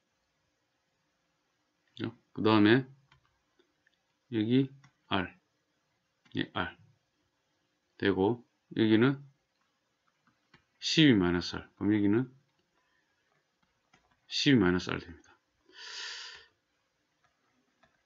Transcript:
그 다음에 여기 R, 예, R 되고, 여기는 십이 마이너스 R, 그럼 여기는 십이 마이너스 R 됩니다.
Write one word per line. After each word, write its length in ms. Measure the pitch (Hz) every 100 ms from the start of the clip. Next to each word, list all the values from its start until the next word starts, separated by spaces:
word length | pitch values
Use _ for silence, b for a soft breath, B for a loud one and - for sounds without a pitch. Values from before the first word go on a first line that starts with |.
| _ _ _ _ _ _ _ _ _ _ _ _ _ _ _ _ _ _ _ - 110 - _
그 100 | -
다음에 420 | 104 110 104 123 131 - _ _ _ _ _ _ _ _ _ _ _ _ _
여기 360 | 117 107 127 135 - _ _ _
R, 260 | 98 90 - _ _ _ _ _ _ _ _ _ -
예, 140 | -
R 240 | - 90 - _ _ _ _ _ _ _ _ _ _ _ _
되고, 460 | 101 92 95 120 - _ _ -
여기는 460 | 110 107 127 139 - _ _ _ _ _ _ _ _ _ _ _ _ _ _ _
십이 340 | - - 151
마이너스 400 | 107 87 87 85
R, 140 | 90 - _
그럼 180 | 98
여기는 340 | 107 104 107 131 - _ _ _ _ _ _ _ _ _ _ _ _ _ _ _ _ _ _ _
십이 300 | - 147 131
마이너스 340 | 92 90 87
R 80 | 87
됩니다. 400 | - 82 _ _ _ _ _ B B B B B B B B _ _ _ _ _ _ _ _ _ _ _ _ _ _ _